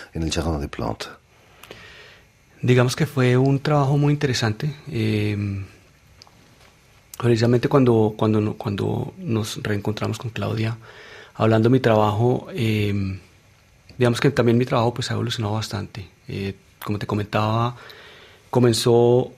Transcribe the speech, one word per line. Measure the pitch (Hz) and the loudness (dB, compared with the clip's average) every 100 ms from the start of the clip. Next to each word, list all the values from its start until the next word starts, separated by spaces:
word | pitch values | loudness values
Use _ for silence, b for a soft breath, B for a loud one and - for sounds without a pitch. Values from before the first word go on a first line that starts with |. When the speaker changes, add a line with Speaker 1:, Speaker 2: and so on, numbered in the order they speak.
| B | B
Speaker 1:
en | 82 | -6
el | 80 | -4
Jardin | 82 80 76 | -2 -2 -4
des | 71 | -6
Plantes? | - 57 53 - - _ B B B B B B B B B B _ _ _ | -8 -8 -8 -12 -16 _ B B B B B B B B B B _ _ _
Speaker 2:
Digamos | 120 123 123 - | 2 4 4 0
que | 156 | -2
fue | 131 127 123 | 2 2 4
un | 135 139 | 2 0
trabajo | 151 147 135 147 | 0 0 2 2
muy | 147 | 2
interesante. | 147 143 120 110 107 151 139 - | 0 -2 0 -2 -2 -6 -8 -8
Eh, | 117 107 107 104 101 101 98 95 b b _ _ _ - _ _ _ - _ _ _ _ - | -4 -2 0 -2 -2 -4 -6 -10 b b _ _ _ -20 _ _ _ -20 _ _ _ _ -4
precisamente | 120 113 117 123 143 | 0 2 4 2 4
cuando, | 143 123 113 107 107 | 4 4 4 2 0
cuando | 110 107 | 0 2
no-, | 107 | 0
cuando | - - 98 104 110 - 190 | -4 -6 -4 -2 -4 -6 -10
nos | 175 110 110 - | -4 -4 -4 -6
reencontramos | - 104 110 104 107 107 | -6 -4 -4 -4 -6 -6
con | 117 | -8
Claudia, | 104 101 110 113 113 B B B B B | -6 -4 -4 -4 -6 B B B B B
hablando | - 113 110 117 | 0 2 4 4
de | |
mi | 131 | 4
trabajo, | 117 107 107 101 120 127 - | 4 4 2 2 0 0 -4
eh, | 190 113 107 104 101 95 95 b b b _ _ _ - - | -4 -2 0 -2 -2 -4 -8 b b b _ _ _ -16 -2
digamos | 120 120 | 0 2
que | 139 | 2
también | - 120 117 | 2 4 2
mi | |
trabajo, | 127 131 117 | 2 0 0
pues, | 117 - | -2 -4
ha | |
evolucionado | 107 113 117 104 | -4 -4 -4 -4
bastante. | 110 107 101 98 - 87 _ - | -4 -4 -8 -8 -12 -16 _ -12
Eh, | 95 98 98 _ _ | -8 -8 -10 _ _
como | - 104 | -8 -6
te | 113 | -4
comentaba, | 107 101 110 107 113 120 123 B B B B B B _ | -4 -2 -2 0 0 -2 -6 B B B B B B _
comenzó, | 127 123 113 123 117 120 123 127 | 2 4 4 2 4 6 4 0